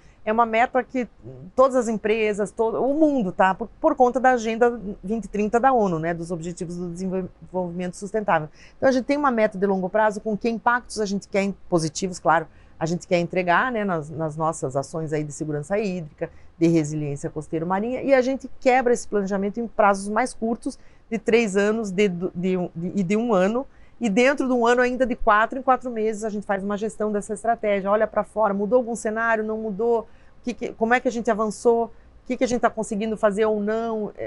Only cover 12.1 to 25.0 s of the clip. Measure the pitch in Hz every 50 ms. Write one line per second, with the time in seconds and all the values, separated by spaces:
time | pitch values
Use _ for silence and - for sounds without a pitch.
12.1 | 180 - - 165 156 170 156 - - - - - - - 160 160 180 170 - -
13.1 | 185 175 170 165 175 185 180 175 170 185 247 262 240 214 208 196 175 160 147 156
14.1 | 147 151 160 156 151 156 160 160 160 - 151 131 135 139 139 - - 160 160 147
15.1 | 151 151 151 147 143 - 156 151 147 147 147 - 202 214 226 190 180 180 156 147
16.1 | - - 165 - - - - - - - 165 170 165 160 151 147 156 151 151 143
17.1 | 143 143 - 147 - 151 151 - 165 160 165 180 190 196 214 240 254 - - 269
18.1 | 269 262 233 262 269 - - - - - - 254 247 262 254 247 240 - - -
19.1 | 214 208 196 190 202 190 196 208 - 233 233 202 - - 208 202 202 196 196 208
20.1 | 214 226 254 247 - - 220 226 233 - - 285 - - - - - - _ -
21.1 | 226 208 - 226 214 233 233 202 185 202 202 214 220 233 220 196 180 196 208 202
22.1 | 175 170 185 175 - 175 175 190 185 185 180 - - 165 170 185 - 202 185 165
23.1 | 208 220 240 247 214 180 185 202 226 254 277 - - - - - - - 233 220
24.1 | 190 247 247 269 294 294 277 247 254 240 226 233 247 247 247 247 254 233